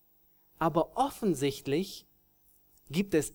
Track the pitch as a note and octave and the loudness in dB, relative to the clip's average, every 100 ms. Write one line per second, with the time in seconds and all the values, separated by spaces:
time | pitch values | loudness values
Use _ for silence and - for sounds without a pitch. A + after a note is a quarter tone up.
0 | _ _ _ _ _ - D#3+ D#3+ - - | _ _ _ _ _ -2 0 2 0 0
1 | C4+ - G#3 C3+ C#3 C3+ C#3 C#3+ F#3+ - | -2 0 -2 0 0 -2 -2 -2 -2 -10
2 | - _ _ _ _ _ _ _ - D3+ | -20 _ _ _ _ _ _ _ -6 -4
3 | G3+ D#3+ - | 0 0 0